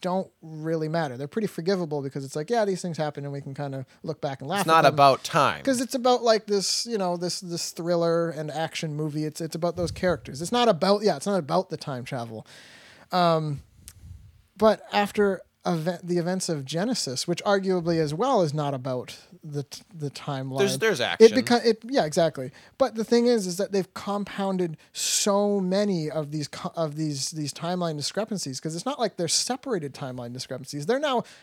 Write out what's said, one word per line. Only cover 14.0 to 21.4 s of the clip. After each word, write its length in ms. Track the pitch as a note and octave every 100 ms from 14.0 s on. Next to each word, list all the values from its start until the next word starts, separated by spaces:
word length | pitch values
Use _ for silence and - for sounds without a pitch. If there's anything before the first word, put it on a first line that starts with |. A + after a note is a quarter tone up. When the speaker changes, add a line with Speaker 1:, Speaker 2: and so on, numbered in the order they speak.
| - - - - _ -
Speaker 1:
but 260 | A3 G3+ -
after 500 | G#3 G3+ - G3+ F#3 - _
event, 420 | F3 E3+ D#3+ E3+ F3
the 120 | F3
events 300 | E3+ F#3 -
of 160 | D3+
Genesis, 640 | C3+ D#3+ G#3+ A#3 - B2 -
which 140 | F3
arguably 540 | G#3 G3+ F#3+ F#3 E3+ E3
as 160 | D3+
well 280 | D#3 C4 A#3+
is 120 | D#3+
not 180 | D3+ C#3+
about 420 | C3+ C3 B2+ G#2+ - - F3
the 220 | D#3 C#3+
t-, 180 | C3 - -
the 160 | E3 C#3+
timeline. 480 | - - C3+ C3+ C3
Speaker 2:
There's, 200 | G3 C3+
there's 220 | A3 D#3
Speaker 1:
It 40 |
Speaker 2:
action. 260 | G#2+ E2+ A3+
Speaker 1:
beco-, 260 | A3